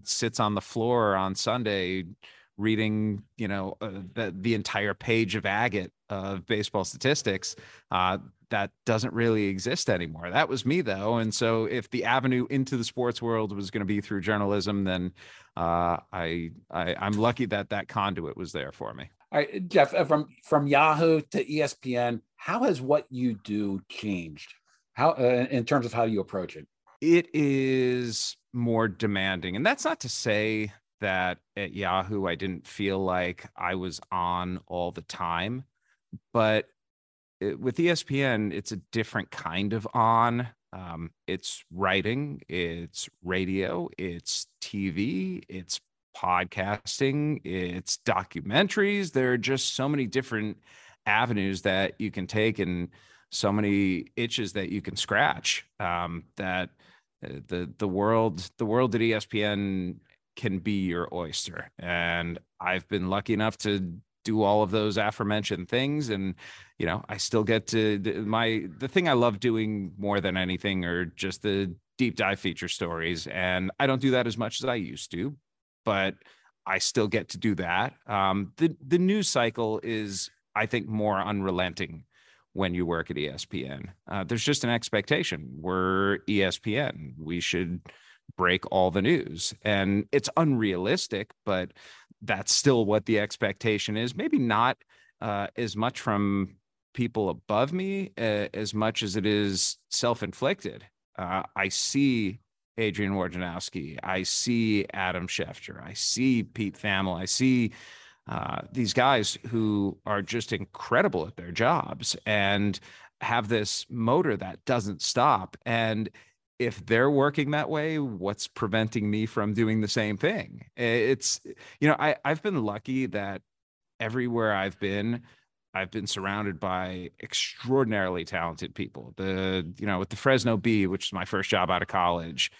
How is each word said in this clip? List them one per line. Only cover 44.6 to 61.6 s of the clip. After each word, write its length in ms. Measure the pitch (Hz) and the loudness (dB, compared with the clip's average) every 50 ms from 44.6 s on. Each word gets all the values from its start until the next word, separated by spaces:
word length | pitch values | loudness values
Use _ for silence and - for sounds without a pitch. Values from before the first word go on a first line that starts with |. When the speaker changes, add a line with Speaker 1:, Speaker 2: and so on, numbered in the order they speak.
| - - - 101 98 95 | -12 -8 -4 -2 -2 -2
Speaker 1:
V, 540 | 76 92 104 135 180 185 190 190 180 - - | 0 0 -2 0 0 -2 -2 -4 -6 -8 -10
it's 320 | - - 92 87 - - - - _ _ _ _ _ - | -12 -12 -12 -8 -6 -8 -8 -8 _ _ _ _ _ -10
podcasting, 1200 | - - 90 90 90 92 92 - 104 95 101 104 - - - - - 135 135 135 147 147 151 147 - - | -4 0 2 2 2 0 0 -2 -4 -2 -2 -2 -4 -4 -6 -2 0 2 2 2 2 0 0 -2 -2 -4
it's 520 | - 92 92 90 87 87 92 - - - - _ | -4 -4 -4 -4 -4 -4 -6 -4 -4 -6 -2 _
documentaries. 1080 | - 92 92 92 - - 82 76 98 113 156 202 190 - 214 196 202 208 202 190 156 - | 0 0 0 -2 -4 -8 -8 -4 2 4 4 4 4 2 2 2 2 2 0 0 0 0
There 180 | 135 131 123 | 2 2 4
are 60 | 123 | 2
just 380 | 120 101 127 135 127 - - - | 2 2 0 0 0 0 -2 -2
so 120 | - 131 | 0 0
many 180 | 143 147 143 127 | 0 0 0 0
different 520 | 98 - 131 127 - 113 107 107 107 - - _ _ - - - - - _ _ | 0 -2 -2 -2 -2 -2 -2 -2 -4 -6 -8 _ _ -20 -20 -20 -20 -20 _ _
avenues 560 | 104 104 110 123 120 110 104 95 98 95 90 | 2 2 4 4 2 2 2 0 0 0 0
that 320 | - 101 92 95 98 - - | 0 2 2 2 2 0 -2
you 140 | - 107 101 | -4 -4 -4
can 160 | - 101 92 | -4 -4 -6
take 320 | - - 107 107 113 95 - | -2 0 2 2 2 2 0
and 300 | 92 87 90 87 87 - - - - - - _ _ _ | 0 -2 -2 -2 -4 -6 -10 -16 -20 -20 -20 _ _ _
so 220 | - - - 101 101 | -4 0 0 2 2
many 540 | 107 107 101 101 101 98 95 92 80 - - _ | 2 2 4 4 4 4 2 2 0 -4 -6 _
itches 340 | 110 117 117 - - 107 92 - | -4 -4 -2 -2 -4 -4 -4 -4
that 160 | 104 92 87 | -4 -4 -4
you 120 | 95 101 | -4 -6
can 160 | - 95 104 | -6 -6 -6
scratch, 680 | - - - 101 107 143 156 135 131 - - - - - _ _ - | -6 -2 0 2 4 4 4 2 0 -2 -2 -2 -4 -6 _ _ -6
um, 460 | 98 87 87 87 87 85 85 82 - - _ | -4 -2 -2 -2 -2 -4 -6 -8 -10 -10 _
that, 360 | - 95 92 90 92 92 - - _ _ - _ _ _ _ _ _ - | -6 -4 -2 -2 -2 -4 -4 -8 _ _ -20 _ _ _ _ _ _ -12
uh, 140 | - 67 71 - | -12 -12 -12 -8
the, 240 | - 92 87 87 98 110 | -6 -4 -4 -4 -6 -6
the 100 | - 104 | -4 -4
world, 640 | 98 92 98 101 110 113 113 113 110 76 87 92 - - | -2 0 2 2 4 4 4 4 2 0 -4 -8 -10 -6
the 80 | - 120 | -4 -2
world 300 | 104 110 123 127 120 117 | 2 2 2 4 2 2
at 60 | 113 | 2
E 120 | 117 117 110 | 2 2 0
S 120 | 107 - | 0 -2
P 180 | - - 107 104 | -4 -2 0 0
N 580 | 104 104 101 101 98 95 92 90 90 - - - _ _ _ _ _ _ | 0 0 0 0 -2 -2 -2 -4 -6 -8 -10 -16 _ _ _ _ _ _
can 240 | - 123 104 95 92 | -4 -2 -2 -2 -2
be 260 | - 107 101 98 92 | 0 0 0 0 0
your 220 | 90 85 87 87 - - | 0 0 -2 -2 -4 -6
oyster. 580 | 87 85 78 76 - - - 82 80 | -6 -6 -6 -6 -6 -6 -6 -8 -10